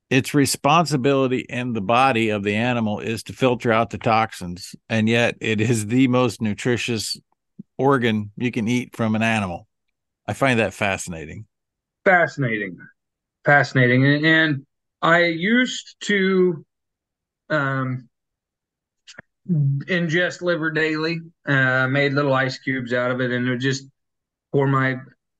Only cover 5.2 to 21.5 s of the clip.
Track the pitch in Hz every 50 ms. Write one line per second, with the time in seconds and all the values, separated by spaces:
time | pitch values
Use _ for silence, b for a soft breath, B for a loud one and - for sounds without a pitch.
5.2 | 120 110 - - - 113 110 107 110 117 120 110 107 104 120 127 135 127 123 127
6.2 | 127 120 - - 117 107 101 - - 131 120 110 - - 120 107 - - - -
7.2 | _ _ _ _ _ _ _ - - _ _ - 131 139 139 131 117 117 110 107
8.2 | 104 104 - - 120 127 - 127 110 110 123 123 - - - - 120 110 110 110
9.2 | 110 113 113 110 101 92 87 85 - _ _ _ _ _ _ _ _ _ _ _
10.2 | _ - 104 - 139 135 123 113 110 92 - - 110 98 95 82 - - 87 80
11.2 | 76 78 85 95 110 _ _ _ _ _ _ _ _ _ _ _ _ 196 185 175
12.2 | 165 147 - - 135 117 113 104 101 95 85 - - - _ _ _ _ _ _
13.2 | _ _ _ _ _ 147 143 143 135 - - 135 127 123 123 127 135 143 143 147
14.2 | 151 160 160 160 160 156 147 135 - _ _ _ _ _ _ _ - 165 165 175
15.2 | 170 170 165 160 170 208 233 247 254 247 - - - - - _ - - 208 196
16.2 | 190 190 190 185 185 180 165 147 - _ _ _ _ _ _ _ _ _ _ _
17.2 | _ _ _ _ _ _ 156 151 139 135 135 135 131 127 127 127 - _ _ _
18.2 | _ _ _ _ _ _ _ _ _ _ _ _ _ _ _ _ _ - - -
19.2 | _ _ _ _ _ - 180 151 143 139 139 139 - - 190 170 170 160 147 175
20.2 | 180 165 - - 180 175 175 160 156 160 156 151 156 156 156 156 160 165 170 165
21.2 | 165 165 _ _ _ 147